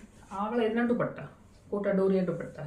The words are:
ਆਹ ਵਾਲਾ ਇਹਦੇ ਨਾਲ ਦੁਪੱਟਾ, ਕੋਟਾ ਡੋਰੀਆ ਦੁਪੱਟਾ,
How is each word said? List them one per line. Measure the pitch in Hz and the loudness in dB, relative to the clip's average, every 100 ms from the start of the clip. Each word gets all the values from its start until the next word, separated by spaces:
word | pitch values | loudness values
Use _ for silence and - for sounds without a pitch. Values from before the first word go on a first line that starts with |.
| - - - | -16 -20 -10
ਆਹ | 196 208 | -4 -2
ਵਾਲਾ | 240 | 2
ਇਹਦੇ | 220 | 2
ਨਾਲ | 233 240 | 2 2
ਦੁਪੱਟਾ, | 226 139 - 147 - - - - | 2 0 -4 -12 -16 -20 -20 -8
ਕੋਟਾ | 151 196 | -4 0
ਡੋਰੀਆ | 185 190 190 | 2 4 2
ਦੁਪੱਟਾ, | 175 151 - - | 0 -2 -8 -10